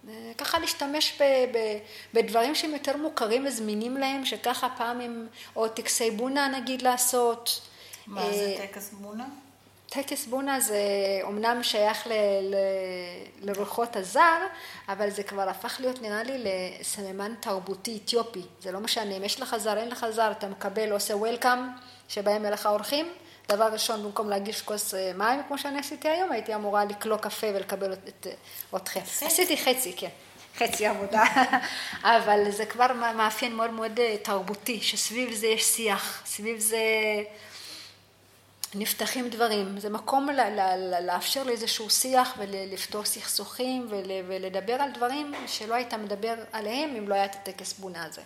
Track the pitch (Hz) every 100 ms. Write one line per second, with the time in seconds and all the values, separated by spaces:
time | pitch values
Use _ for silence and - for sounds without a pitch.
0 | 208 220 226 233 277 330 320 - 277 302
1 | 302 - 277 269 247 226 220 214 208 -
2 | - 226 202 226 233 302 320 294 277 285
3 | 311 302 226 233 277 233 214 208 233 262
4 | 269 277 262 214 240 247 247 247 233 240
5 | 240 233 226 - - - 220 226 220 -
6 | 226 214 254 277 277 262 240 254 254 247
7 | - 247 240 233 - - - - - -
8 | - 196 208 202 202 196 196 202 196 202
9 | 202 214 269 285 - - - _ - 262
10 | 277 277 233 262 277 269 220 208 202 202
11 | 196 196 190 202 226 247 240 220 208 214
12 | 240 220 208 196 190 196 196 190 185 180
13 | 180 180 196 - 196 196 202 - 233 214
14 | 190 240 339 330 370 - - - - 196
15 | 208 196 202 202 190 180 - - 254 254
16 | 220 208 233 269 220 185 185 190 - -
17 | 196 190 202 233 233 190 185 190 - 214
18 | - 233 226 190 175 - 190 185 214 240
19 | 208 190 196 240 254 226 214 208 233 240
20 | 233 220 220 202 196 196 202 196 214 269
21 | - 208 220 240 254 247 262 254 - -
22 | - - 202 208 208 208 214 208 208 285
23 | 339 - - - - 208 220 214 - 220
24 | 208 202 214 202 202 208 - 208 - 190
25 | 190 180 214 269 285 277 285 277 277 302
26 | 311 330 370 247 220 214 208 208 202 202
27 | 226 208 214 - 220 196 185 190 196 185
28 | 202 - 185 - - - - 190 190 196
29 | 180 - 302 - 349 302 - 254 - -
30 | 175 - - - - - 233 - 208 202
31 | 196 220 233 269 254 254 - - - -
32 | 202 233 202 208 208 208 214 226 254 254
33 | 233 220 214 - 247 226 226 226 220 214
34 | 240 208 - 196 185 208 - 220 - 214
35 | - 220 254 220 220 220 - - 226 196
36 | - - - - 214 226 214 226 220 220
37 | 214 208 208 - - - - - - -
38 | _ _ - - _ _ - 202 214 -
39 | 214 262 247 220 233 214 190 196 208 214
40 | - 269 277 277 214 208 190 185 185 180
41 | 180 180 - 269 262 240 220 - 214 -
42 | 254 262 254 - 202 196 190 190 - 208
43 | 208 220 - - 202 - 254 254 233 202
44 | 190 190 180 190 190 190 190 247 277 233
45 | 247 277 294 285 240 - 214 233 240 226
46 | 208 202 226 226 220 220 208 247 311 240
47 | 202 196 196 196 196 185 185 - 190 165
48 | 160 -